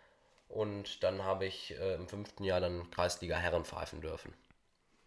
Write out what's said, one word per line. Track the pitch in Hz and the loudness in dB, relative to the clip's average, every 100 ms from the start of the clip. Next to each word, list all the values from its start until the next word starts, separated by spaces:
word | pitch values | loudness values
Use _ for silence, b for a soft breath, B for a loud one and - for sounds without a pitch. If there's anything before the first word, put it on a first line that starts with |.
| b b b b - | b b b b -8
Und | 107 104 101 98 - | -2 0 -2 -6 0
dann | 95 98 | 0 2
habe | 95 92 95 | 0 2 0
ich, | - - - | -4 -8 -2
äh, | 95 | 0
im | 87 90 | 0 -4
fünften | 101 101 - | -8 -8 -2
Jahr | 98 90 | 2 4
dann | 87 87 85 | 4 0 -2
Kreisliga | - 87 - 85 85 | 2 2 2 0 2
Herren | 87 85 80 | 4 2 0
pfeifen | 80 82 78 | -6 -6 -6
dürfen. | 80 80 - - _ _ _ _ _ _ | -6 -6 -10 -16 _ _ _ _ _ _